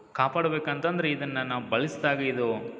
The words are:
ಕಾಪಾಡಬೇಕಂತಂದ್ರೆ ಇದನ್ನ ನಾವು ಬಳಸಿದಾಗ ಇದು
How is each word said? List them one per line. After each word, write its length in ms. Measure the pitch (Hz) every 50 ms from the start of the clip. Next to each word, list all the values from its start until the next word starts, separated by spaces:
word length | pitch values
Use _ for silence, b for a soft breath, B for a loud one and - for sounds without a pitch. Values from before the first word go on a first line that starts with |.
| - - -
ಕಾಪಾಡಬೇಕಂತಂದ್ರೆ 1000 | - 131 135 - 170 165 160 156 151 156 151 143 143 143 170 175 175 165 151
ಇದನ್ನ 260 | 147 139 139 139 135 131
ನಾವು 320 | 131 127 127 123 117 104
ಬಳಸಿದಾಗ 520 | 110 120 139 156 147 - - 147 143 139
ಇದು 400 | 135 135 123 123 120 113 113 104 95 - - -